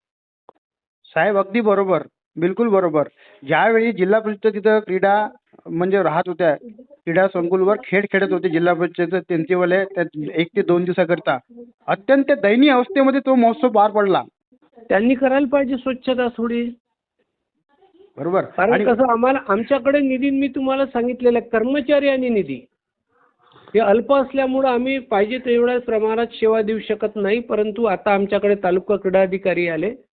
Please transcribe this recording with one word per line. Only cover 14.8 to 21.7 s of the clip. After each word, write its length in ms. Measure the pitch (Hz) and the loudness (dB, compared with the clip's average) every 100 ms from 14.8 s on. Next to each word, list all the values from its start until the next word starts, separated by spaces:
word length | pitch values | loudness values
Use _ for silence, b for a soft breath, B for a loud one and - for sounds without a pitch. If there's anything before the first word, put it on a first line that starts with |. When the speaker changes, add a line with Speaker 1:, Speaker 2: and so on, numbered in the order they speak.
| 220 | -2
Speaker 2:
त्यांनी 260 | 190 233 | 0 2
करायला 320 | 254 262 269 285 | 2 2 0 0
पाहिजे 240 | 277 262 262 | 0 0 -4
स्वच्छता 520 | 262 254 254 254 247 240 | -6 -6 -4 -2 -4 -4
थोडी. 340 | 233 233 240 240 _ _ _ _ _ _ _ _ _ _ _ _ - - | -4 -4 -6 -10 _ _ _ _ _ _ _ _ _ _ _ _ -20 -10
Speaker 1:
बरोबर. 260 | 151 185 | -4 -2
Speaker 2:
कारण 280 | - - 196 | -2 -2 0
Speaker 1:
आणि 120 | 233 | 2
Speaker 2:
कसं 280 | 208 226 254 | 2 2 2
आम्हाला, 260 | 233 254 269 - | 2 0 0 -2
आमच्याकडे 520 | 202 226 277 240 285 | -2 0 -2 0 0
निधी 300 | 269 262 277 | 0 0 -2
मी 180 | 269 277 | 0 -2
तुम्हाला 380 | 277 262 269 269 | -2 -2 -2 -2
सांगितलेलं 520 | 247 240 247 247 240 | -2 -4 0 0 0
आहे, 100 | 233 | 0
कर्मचारी 600 | 226 240 | -2 0